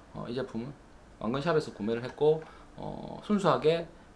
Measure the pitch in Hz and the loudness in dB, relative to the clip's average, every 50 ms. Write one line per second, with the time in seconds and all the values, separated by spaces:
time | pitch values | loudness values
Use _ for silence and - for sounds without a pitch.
0 | - - - - 104 104 120 127 127 - - 113 120 147 143 - - - - - | -20 -14 -12 -10 -8 -6 -6 -6 -6 -6 -6 -8 -8 -8 -12 -14 -20 -20 -20 -20
1 | - - - - - 110 123 139 139 170 160 156 - 120 - - 101 110 117 117 | -20 -20 -12 -6 -4 -2 -2 0 0 2 2 2 0 -2 -4 -4 -2 -2 -2 -2
2 | 120 123 - - 147 151 156 160 160 - - - - - - - 101 104 - - | -4 -6 -2 2 4 4 4 4 0 -10 -18 -20 -20 -20 -14 -12 -10 -10 -8 -10
3 | - - - - - - 208 196 170 165 131 120 123 151 165 170 165 - - - | -10 -12 -12 -8 -2 0 2 4 4 4 4 4 4 4 2 2 0 -6 -14 -20
4 | - - - | -20 -20 -14